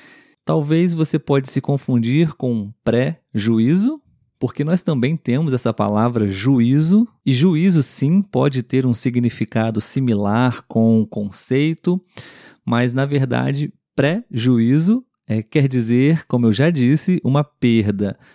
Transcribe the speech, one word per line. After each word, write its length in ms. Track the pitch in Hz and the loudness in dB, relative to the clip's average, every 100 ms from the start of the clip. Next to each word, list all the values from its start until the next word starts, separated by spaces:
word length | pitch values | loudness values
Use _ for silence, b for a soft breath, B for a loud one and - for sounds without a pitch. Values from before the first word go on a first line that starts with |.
| B B B B | B B B B
Talvez 500 | - 160 143 160 180 | -4 -2 0 0 0
você 240 | 165 156 156 | 0 -2 -2
pode 320 | - 139 131 | 0 -2 -2
se 100 | - | -4
confundir 760 | - 143 - 123 117 143 165 | -2 -4 0 -2 0 2 0
com 380 | - 131 113 101 - | -2 -4 -4 -6 -8
pré-juízo, 1200 | - 113 139 160 _ 107 107 113 117 180 233 311 _ _ _ _ | -2 0 0 -4 _ -4 0 2 2 2 0 -2 _ _ _ _
porque 260 | 120 - | -6 -4
nós 180 | 147 180 | -2 -2
também 340 | - 139 123 165 | -2 -2 0 -2
temos 360 | - 127 160 | -2 -2 0
essa 200 | 127 117 | -2 -2
palavra 560 | - 104 104 120 120 104 | -2 -2 0 0 0 -2
juízo, 800 | 95 120 131 117 143 160 208 233 _ | -2 0 2 4 2 2 2 0 _
e 80 | - | -2
juízo 500 | 127 180 156 190 170 | 2 2 2 2 2
sim 400 | 135 - 139 185 | 0 -2 0 0
pode 400 | 196 127 139 131 | 0 0 0 0
ter 240 | 120 135 131 | -2 0 0
um 80 | |
significado 840 | 113 131 123 120 - 113 113 110 110 | 0 -2 -2 -2 -2 -4 -2 -2 -4
similar 840 | - 135 127 101 101 110 127 120 - | -4 -2 0 0 0 0 0 -2 -4
com 400 | 117 113 113 107 | 0 2 2 0
conceito, 960 | 107 101 - - 135 156 160 175 180 - B B B B B | -4 -10 -10 -4 0 0 -2 -2 -4 -6 B B B B B
mas 280 | - 117 123 | -4 0 0
na 140 | 127 139 | -2 -2
verdade 680 | 143 131 120 131 139 147 - _ - | -2 -2 -2 -2 -4 -6 -10 _ -2
pré-juízo, 1080 | 139 196 - 127 123 120 117 143 170 240 - _ - | 0 -2 -6 -4 0 2 2 2 2 0 -2 _ -6
é, 160 | 110 | -6
quer 240 | 107 156 139 | -2 0 0
dizer, 580 | 127 113 120 139 160 - | 0 0 2 2 0 0
como 200 | 123 117 | 0 2
eu 60 | |
já 180 | 104 151 | 2 2
disse, 500 | 160 123 151 - 180 | 2 2 2 0 -2
uma 180 | 123 139 | 0 0
perda 760 | 147 _ 123 113 104 98 101 - b | -2 _ 0 2 2 -2 -4 -6 b